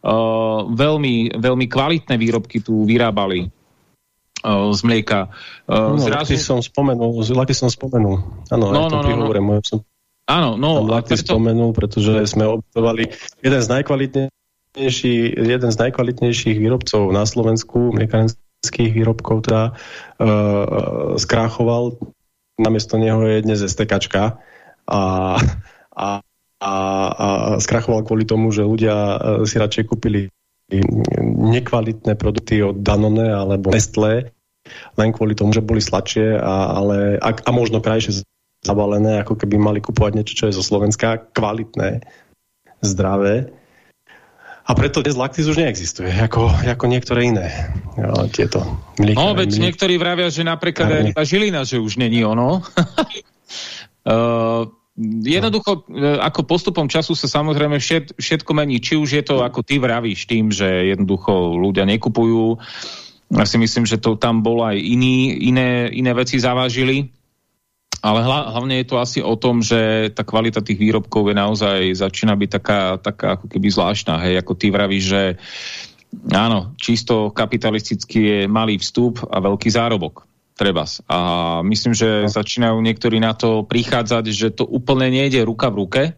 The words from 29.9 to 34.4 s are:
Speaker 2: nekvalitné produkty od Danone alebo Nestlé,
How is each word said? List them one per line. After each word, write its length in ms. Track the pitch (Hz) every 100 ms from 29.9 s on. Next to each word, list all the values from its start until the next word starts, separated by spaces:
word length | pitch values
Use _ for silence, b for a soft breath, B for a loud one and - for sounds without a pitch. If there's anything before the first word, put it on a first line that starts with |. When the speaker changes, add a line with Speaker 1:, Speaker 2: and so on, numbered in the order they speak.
| 110 113 101 98 _ _ _ _ 95 - 110 - - - 57
Speaker 2:
nekvalitné 720 | 110 120 123 120 107 110 - 104
produkty 480 | 107 104 - 110
od 160 | 101 98
Danone 480 | 101 104 107 110 113
alebo 400 | 101 98 98 95
Nestlé, 640 | 110 107 - 107 113 127 _